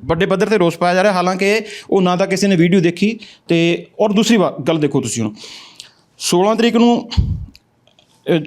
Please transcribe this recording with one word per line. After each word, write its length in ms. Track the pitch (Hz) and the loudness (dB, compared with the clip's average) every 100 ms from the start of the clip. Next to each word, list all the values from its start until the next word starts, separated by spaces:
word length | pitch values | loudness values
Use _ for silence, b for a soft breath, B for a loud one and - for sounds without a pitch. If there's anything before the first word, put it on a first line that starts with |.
| 127 | -4
ਵੱਡੇ 200 | 165 180 | -2 0
ਪੱਧਰ 220 | 185 208 | 0 0
'ਤੇ 100 | 214 | 2
ਰੋਸ 200 | 170 165 | 0 0
ਪਾਇਆ 180 | 175 180 | 0 2
ਜਾ 80 | |
ਰਿਹਾ, 100 | 202 | 2
ਹਾਲਾਂਕਿ 480 | 185 180 185 196 220 214 B B | 0 -2 -2 0 -2 -4 B B
ਉਹ 120 | 196 | 0
ਨਾ 140 | 180 180 | 2 0
ਤਾਂ 120 | 196 | -2
ਕਿਸੇ 200 | 190 202 | 0 0
ਨੇ 80 | 185 | 2
ਵੀਡੀਓ 240 | 170 196 | 4 4
ਦੇਖੀ 400 | 170 170 202 226 B B - | 2 0 -2 -4 B B -2
ਤੇ, 380 | 170 170 175 175 - | 0 2 -2 -6 -4
ਔਰ 120 | 214 | 0
ਦੂਸਰੀ 260 | 208 226 226 | 2 2 2
ਵਾ-, 260 | 160 - 139 | 2 -2 -2
ਗੱਲ 100 | 160 | 0
ਦੇਖੋ 240 | 147 143 | 0 -2
ਤੁਸੀਂ 220 | 120 107 | -4 -4
ਹੁਣ, 100 | 110 107 B B B B B B _ - | -6 -8 B B B B B B _ -12
ਸੋਲਾਂ 380 | - 175 196 220 | -2 0 2 2
ਤਰੀਕ 200 | 233 233 | 2 2
ਨੂੰ, 340 | 240 240 - | 2 2 -2
ਅਹ, 1300 | - - - - - _ _ _ _ _ _ - 165 | -2 -2 -4 -10 -20 _ _ _ _ _ _ -2 -2